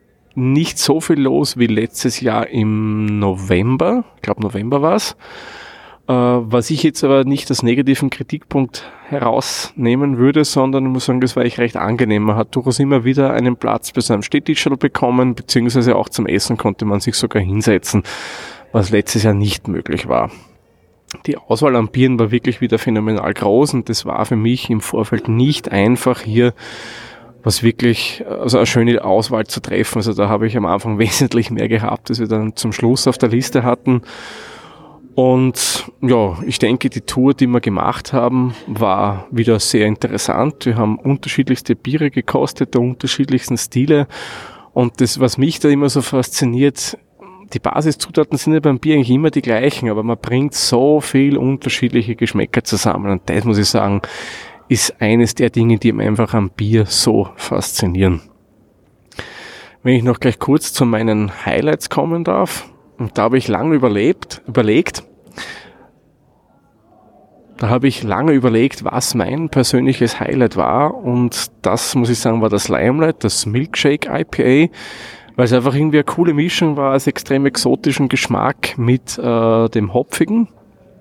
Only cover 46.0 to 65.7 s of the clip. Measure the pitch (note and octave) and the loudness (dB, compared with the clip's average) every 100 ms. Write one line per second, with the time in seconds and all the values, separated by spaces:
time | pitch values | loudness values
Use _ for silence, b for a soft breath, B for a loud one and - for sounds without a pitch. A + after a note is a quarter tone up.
46 | B2 C3 B2 - B2+ A#2+ C#3+ - - - | 0 -2 -2 -2 -2 2 2 0 -6 -12
47 | _ _ - - G3+ - - - D#3 D3 | _ _ -20 -20 -12 -6 -2 0 0 -2
48 | - - D3+ D3+ - D#3 D3 C3 D#3 D3+ | -2 0 0 0 0 2 2 2 2 2
49 | B2 B2+ D#3 D3 B2 A2 C#3 - A#2+ G#2+ | 4 2 2 0 0 0 0 0 -2 -2
50 | A2+ A#2 - B2 C#3+ - - A#2+ C#3 D3+ | -2 -4 -2 -2 0 -2 0 2 4 2
51 | - C3+ C#3 C#3 C3 C3+ C#3 - B2 B2+ | 2 2 2 2 0 -2 -4 -2 0 0
52 | A2 A2+ A#2+ - - - - G#2 - - | -2 -2 -2 -2 -2 -2 -2 -2 0 0
53 | G2+ F#2 - F#2 A2+ G#2 G2+ A2+ G2+ G2+ | -2 -4 -2 -2 2 2 2 2 2 0
54 | B B B B B B - G#2+ - - | B B B B B B -2 -2 0 -2
55 | G#2+ A#2 A#2 - A#2+ A#2+ A#2 A2+ A2+ G#2+ | 2 4 2 2 0 2 2 2 2 0
56 | G#2 G#2+ G#2+ A#2 G2 - G#2+ A2+ G2+ - | 0 0 0 0 -2 -2 0 2 2 0
57 | - A2 F#2+ - - F#2+ - - G2 F#2 | 2 2 0 -6 -6 -4 -4 -2 -2 2
58 | F#2+ E2+ - _ _ _ _ _ _ _ | 2 0 -4 _ _ _ _ _ _ _
59 | _ B B B B B B B B2+ B2+ | _ B B B B B B B 0 2
60 | A#2+ A#2 B2+ - - D3+ - - B2 A2 | 2 0 0 0 0 0 0 -2 0 2
61 | A2+ G#2+ G2+ - G#2 - C#3+ D#3 - - | 2 0 0 -4 -2 0 0 -2 -2 -4
62 | C#3+ E3+ E3+ F#3 F#3 - - _ _ - | -2 -2 0 0 -2 -4 -14 _ _ -10
63 | A#2 - A2 B2+ A#2+ G2 D3 D3+ A#2+ G#2 | -6 -2 2 2 0 -2 0 2 2 2
64 | B2 - - - - A#2+ G#2+ A#2+ - - | 0 0 -6 -16 -4 0 2 2 0 -6
65 | - _ _ B B B B | -16 _ _ B B B B